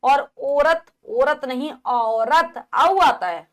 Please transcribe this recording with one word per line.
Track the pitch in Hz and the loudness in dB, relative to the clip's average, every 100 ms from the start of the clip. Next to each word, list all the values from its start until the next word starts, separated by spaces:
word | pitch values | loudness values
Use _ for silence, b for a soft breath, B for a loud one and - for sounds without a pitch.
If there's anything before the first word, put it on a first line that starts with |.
और | 254 277 285 _ | 2 0 -2 _
औरत, | 269 285 302 330 _ _ - | -4 0 2 0 _ _ -8
औरत | 226 269 294 | 0 0 0
नहीं, | 269 254 302 - | -4 -6 -8 -10
औरत, | - 240 226 226 226 311 330 - - | -4 -2 -2 -2 2 0 0 -8 -8
औ | - 320 381 | 0 2 4
आता | 320 226 180 | 2 2 -6
है। | 170 - | -8 -12